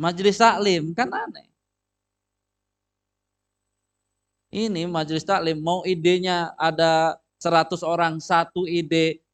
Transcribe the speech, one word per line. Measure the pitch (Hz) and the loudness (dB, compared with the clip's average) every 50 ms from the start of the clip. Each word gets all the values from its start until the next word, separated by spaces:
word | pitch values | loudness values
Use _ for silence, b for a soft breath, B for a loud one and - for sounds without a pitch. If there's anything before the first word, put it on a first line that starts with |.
majelis | 156 175 175 180 190 208 196 226 | -4 -4 -2 2 2 2 4 6
taklim, | 233 226 185 185 208 202 180 165 151 160 170 | 4 4 4 4 2 2 2 0 0 -4 -4
kan | 226 254 370 | -4 -4 -4
aneh. | - 427 453 370 - - _ _ _ _ _ _ _ _ _ _ _ _ _ _ _ _ _ _ _ _ _ _ _ _ _ _ _ _ _ _ _ _ _ _ _ _ _ _ _ _ _ _ _ _ _ _ _ _ _ _ _ _ _ _ _ _ _ _ _ _ _ _ | -4 -6 -8 -8 -12 -18 _ _ _ _ _ _ _ _ _ _ _ _ _ _ _ _ _ _ _ _ _ _ _ _ _ _ _ _ _ _ _ _ _ _ _ _ _ _ _ _ _ _ _ _ _ _ _ _ _ _ _ _ _ _ _ _ _ _ _ _ _ _
Ini | - 202 226 220 190 160 170 175 | -6 -4 -4 -2 -2 -4 -4 -4
majelis | 170 160 156 151 160 156 - 196 | -4 -4 -4 -2 -4 -6 -2 -2
taklim, | 196 185 165 160 160 151 | -2 -2 0 -2 -4 -2
mau | 156 165 180 185 - | -2 -2 -2 -2 -2
idenya | 185 185 165 156 175 180 180 185 185 180 175 175 - - | -4 -4 2 2 2 2 2 0 -2 -2 -2 -2 -6 -4
ada | - 160 165 160 165 165 165 160 160 165 160 - - _ _ _ | -2 -2 0 2 2 2 4 4 4 2 0 -2 -4 _ _ _
seratus | _ - 170 170 165 160 165 180 170 175 | _ -2 2 4 4 2 2 -4 -6 -2
orang, | 160 170 170 170 165 160 156 - | -2 0 0 0 0 0 -4 -2
satu | - 175 165 170 - - 180 185 | 0 2 2 2 0 -4 -6 -6
ide | 160 175 170 160 147 165 165 160 160 - - _ _ | -2 -2 -4 -2 0 0 2 2 0 -2 -6 _ _